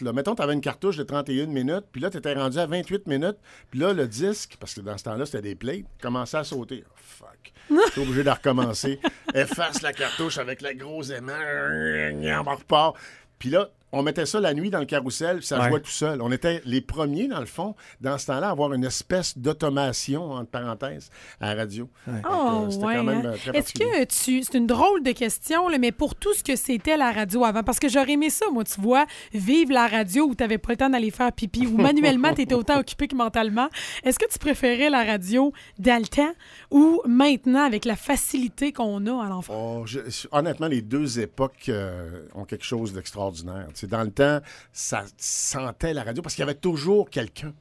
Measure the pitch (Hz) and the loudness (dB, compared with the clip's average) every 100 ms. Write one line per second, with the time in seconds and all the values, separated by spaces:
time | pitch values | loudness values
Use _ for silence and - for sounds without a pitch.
0 | 123 123 143 226 147 147 143 - 190 156 | -2 -2 -2 0 0 0 -2 -2 -2 -2
1 | 123 143 139 135 156 135 127 190 - 127 | -4 -4 -2 -2 -2 -2 -2 -2 -6 -6
2 | 175 180 147 139 131 139 160 180 165 202 | -6 -4 -4 -2 -2 -2 -2 -4 -4 -6
3 | 170 139 175 208 - - - 123 180 180 | -2 -2 -2 -4 -12 -20 -10 -2 0 2
4 | 123 107 196 214 - - 101 - 101 101 | -2 -2 -2 -2 -8 -14 -16 -12 -10 -8
5 | 120 110 143 117 101 92 117 190 - - | -8 -6 -6 -6 -8 -8 -8 -8 -12 -10
6 | 123 127 120 156 147 139 107 123 - _ | -6 -4 -4 -6 -6 -8 -8 -12 -16 _
7 | - - - - - - - 302 440 135 | -20 -20 -20 -20 -20 -16 2 4 6 2
8 | 135 131 139 123 143 127 120 107 139 139 | 0 2 2 2 2 2 2 0 -4 -2
9 | - - - 135 139 208 165 - 151 135 | -4 -4 -4 -2 0 -2 -4 -2 -4 -4
10 | 131 - 165 147 123 131 139 131 139 156 | -4 -2 -4 -4 -6 -8 -10 -10 -10 -10
11 | 135 127 127 147 151 143 143 156 156 156 | -8 -10 -8 -8 -6 -4 -4 -2 -2 -2
12 | 151 151 151 151 143 139 - 151 160 - | -4 -4 -2 -2 -2 -6 2 4 4 0
13 | - - _ - 127 170 202 _ _ 139 | -10 -20 _ -10 0 2 0 _ _ -2
14 | 147 156 151 214 180 147 202 185 143 147 | 0 0 -2 0 0 0 -2 -2 -2 -2
15 | 127 - 165 180 - 131 123 147 - - | -4 -2 -2 -2 -2 0 2 0 -2 -4
16 | 151 143 120 127 170 170 127 131 - 156 | -2 -2 -2 -2 -2 -2 -2 -2 -2 -2
17 | 147 151 269 180 113 - 202 - - - | -2 0 -2 -4 -6 -6 -8 -8 -18 -8
18 | 131 139 - 131 202 151 147 127 127 - | -6 -4 -4 -2 -2 0 0 0 -2 -4
19 | - 180 170 131 135 156 151 139 135 123 | -2 -2 -2 -4 -4 -2 0 0 0 -2
20 | - 143 170 127 117 123 120 107 139 151 | -4 -4 -4 -8 -8 -8 -6 -6 -8 -10
21 | - - - - 104 107 107 107 123 _ | -16 -20 -20 -8 -4 -4 -4 -8 -12 _
22 | 127 117 330 370 254 226 208 196 214 240 | -10 -6 -2 0 2 0 -2 -2 -2 0
23 | 226 - 240 214 262 285 - - 480 370 | 0 0 -2 -4 -2 -2 -2 -2 0 2
24 | 254 - - 254 254 254 233 240 359 392 | 2 0 2 0 2 2 2 4 4 4
25 | 254 - 226 - - 320 359 285 240 - | 2 0 -2 -2 0 2 2 2 2 0
26 | 294 - 202 415 - 254 - 240 302 311 | -2 -2 0 0 0 0 0 0 2 2
27 | 247 214 202 233 233 214 220 240 285 262 | 2 0 0 2 2 2 0 0 2 4
28 | 269 294 311 - 427 240 208 - 208 254 | 4 4 2 2 2 0 -2 0 4 4
29 | 294 - - 214 190 311 277 254 233 220 | 4 -2 -8 -2 4 4 6 4 4 2
30 | 196 233 302 247 226 214 - 240 269 247 | 2 2 2 2 0 0 -2 2 2 2
31 | 220 - 240 - 214 233 247 220 269 294 | 0 0 0 0 -4 0 2 6 6 6
32 | 294 254 302 302 254 247 226 285 262 - | 6 4 4 2 2 2 4 2 2 -4
33 | 285 262 226 233 220 214 285 - - - | -4 0 0 0 0 0 -2 -4 -10 -4
34 | 262 254 453 - 302 262 247 240 294 262 | 0 2 0 0 -2 2 2 4 4 4
35 | 220 208 180 247 285 - - - 247 240 | 2 0 2 4 4 0 -12 0 4 4
36 | 220 - 302 349 - - - 285 311 339 | 2 2 2 0 -14 -20 4 8 8 6
37 | 240 247 285 262 254 262 285 214 240 208 | 4 6 6 4 4 4 4 2 -2 -2
38 | - 269 - 262 247 - 285 - 220 202 | 0 0 0 0 -2 -2 -2 0 -2 -2
39 | 208 254 202 185 175 110 113 117 110 131 | -2 -2 -4 -6 -6 -6 -4 -6 -6 -8
40 | 117 - - 147 160 143 160 127 107 139 | -8 -10 -2 0 0 0 0 -2 0 -2
41 | 147 117 104 - 135 - - 104 95 90 | 0 -2 -4 -2 -4 -4 -4 -4 -4 -8
42 | 85 85 76 98 98 104 - 117 110 95 | -10 -14 -14 -14 -12 -10 -6 -6 -6 -8
43 | - 101 98 82 87 95 80 - 98 113 | -10 -6 -6 -6 -10 -10 -12 -12 -6 -4
44 | 110 - 143 147 147 - - - - 113 | -2 2 2 2 -4 -18 -18 -10 -6 -6
45 | 101 - - - - 135 127 - 165 147 | -8 -10 -6 -4 -4 -4 -6 -4 -4 -4
46 | 110 123 170 - 147 143 185 156 160 208 | -6 -8 -6 -4 -4 -2 -2 0 2 4
47 | - 139 110 - 151 - | 2 -2 -6 -8 -14 -14